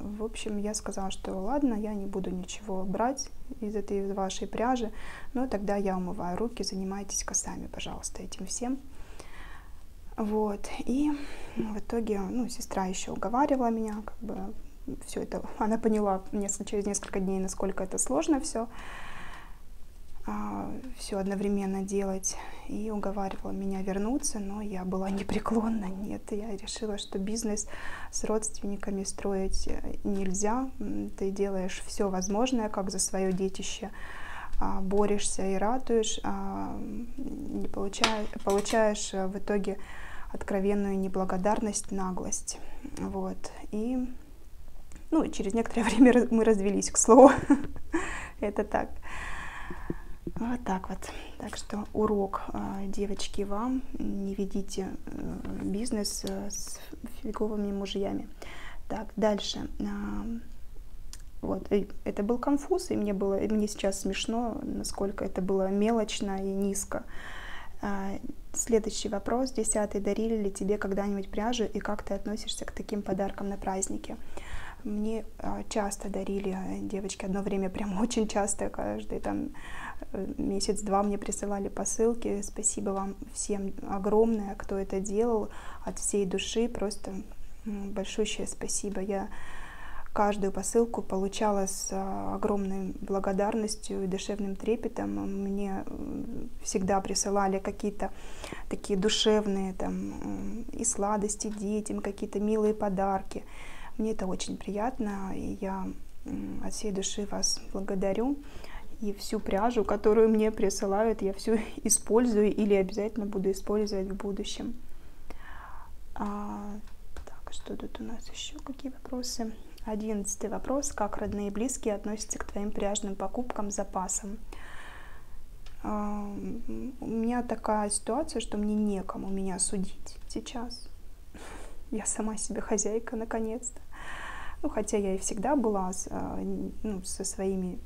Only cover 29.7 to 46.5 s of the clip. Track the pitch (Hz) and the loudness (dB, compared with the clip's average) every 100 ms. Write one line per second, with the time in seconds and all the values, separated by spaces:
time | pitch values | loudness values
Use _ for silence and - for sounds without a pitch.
29.7 | - - - 208 196 190 185 202 240 262 | 2 2 0 2 2 2 4 4 2 0
30.7 | - 202 202 202 - 196 196 202 190 185 | -2 -2 0 -2 -2 -2 2 2 2 0
31.7 | - - - 202 185 185 202 262 247 214 | -2 -4 0 2 2 2 4 4 4 2
32.7 | 208 196 190 - 190 190 185 277 - - | 0 0 0 0 2 2 2 0 0 -4
33.7 | - 202 - - - - - - - 190 | -4 -6 -6 -6 -6 -6 -4 2 4 6
34.7 | 196 190 202 208 196 - - 190 190 202 | 4 6 6 6 4 4 2 2 4 4
35.7 | 254 254 226 214 - - 202 196 196 196 | 2 4 4 4 0 -2 -2 -2 -2 -4
36.7 | 202 214 214 240 - - 214 - 202 196 | -4 -4 -4 -4 -4 -4 -4 -4 0 0
37.7 | - 202 - - 214 214 - - 196 202 | 2 0 2 2 4 0 -2 2 2 4
38.7 | 226 214 208 - 190 190 196 - 208 196 | 6 6 4 -2 0 0 0 2 2 2
39.7 | 190 - - - - - - - 202 196 | -2 -4 -6 -6 -4 -2 -4 0 2 4
40.7 | 202 202 196 190 190 185 190 202 220 214 | 4 4 2 2 2 2 2 4 4 2
41.7 | 202 - 196 185 180 - 196 - - - | 0 -2 -2 0 -2 -2 -2 -2 -4 -4
42.7 | - - - 190 190 190 185 - - - | -4 -4 -4 -4 -2 -2 -2 -4 -6 -4
43.7 | 208 233 254 254 254 - - - - - | -2 0 0 -2 -4 -10 -14 -12 -10 -8
44.7 | - - - - 320 - - 202 226 226 | -6 -6 -8 2 4 4 2 2 2 4
45.7 | 233 220 214 254 240 233 226 220 | 4 4 12 12 12 8 6 8